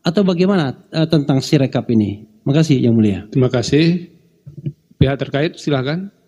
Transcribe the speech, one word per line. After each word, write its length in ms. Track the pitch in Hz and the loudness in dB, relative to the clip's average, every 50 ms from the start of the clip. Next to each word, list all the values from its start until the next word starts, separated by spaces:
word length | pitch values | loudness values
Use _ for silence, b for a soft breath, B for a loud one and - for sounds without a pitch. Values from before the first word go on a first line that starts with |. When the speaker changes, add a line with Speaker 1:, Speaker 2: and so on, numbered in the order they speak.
Speaker 1:
Atau 220 | _ 170 165 - 202 | _ -2 -2 0 0
bagaimana, 600 | 185 185 165 180 190 202 190 151 135 - - - _ - | 0 0 0 0 0 2 0 0 -2 -4 -8 -14 _ -4
eh, 100 | 160 160 | -2 -2
tentang 400 | 156 165 165 139 - 143 135 131 | 2 2 0 2 2 0 0 0
Sirekap 400 | - - 147 135 127 - 127 110 - 120 | 0 0 2 0 0 -2 -4 -2 0 0
ini? 320 | 110 107 98 98 101 - - _ _ _ | 2 2 0 -2 -8 -12 -20 _ _ _
Makasih, 320 | - 139 156 160 156 151 127 | -2 0 2 2 2 2 2
Yang 160 | 123 120 113 | 2 2 2
Mulia. 240 | 117 110 107 98 92 87 - | 4 2 2 0 -2 -6 -6
Speaker 2:
Terima 240 | - 143 127 117 110 | -2 0 0 0 0
kasih. 560 | 127 117 - - 143 160 165 175 180 - - _ _ _ _ _ _ _ - - - - 156 - _ _ _ _ | -2 -2 0 2 2 2 2 0 -2 -4 -10 _ _ _ _ _ _ _ -20 -20 -14 -14 -14 -14 _ _ _ _
Pihak 240 | _ - 131 139 139 | _ 0 0 2 -4
terkait, 400 | - - - 139 147 175 180 - | -6 -6 -4 -2 -2 -2 -4 -6
silakan. 480 | - - 147 135 123 135 151 175 190 202 _ _ _ | -6 -4 -2 -2 -2 -4 -6 -6 -8 -12 _ _ _